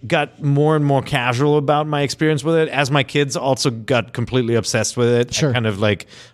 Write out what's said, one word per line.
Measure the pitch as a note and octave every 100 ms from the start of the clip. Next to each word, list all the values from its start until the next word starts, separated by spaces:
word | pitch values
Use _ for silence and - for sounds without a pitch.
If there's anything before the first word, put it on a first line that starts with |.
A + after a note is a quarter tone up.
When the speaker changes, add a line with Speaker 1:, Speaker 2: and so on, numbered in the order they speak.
| A2+
Speaker 1:
got | E3 D3 -
more | C#3+ C#3+ D3+ D#3
and | C#3+
more | C3+
casual | - C#3 B2 A#2+ D3 D3
about | C#3+ D3 D3+
my | D3
experience | C#3 - D#3 D3+
with | D3+ E3
it | D#3
as | B2+ C#3
my | C#3+
kids | B2 D3 C#3+ -
also | C3 C3 C#3+
got | A2+ G#2+ B2+ -
completely | - A2+ B2+ A#2 A#2
obsessed | - A#2 G#2+ -
with | A#2+
it. | A#2+ B2
I |
Speaker 2:
Sure. | - D3+
Speaker 1:
kind | A#2+ A2
of, | G2
like, | G#2+ F#2+ - - -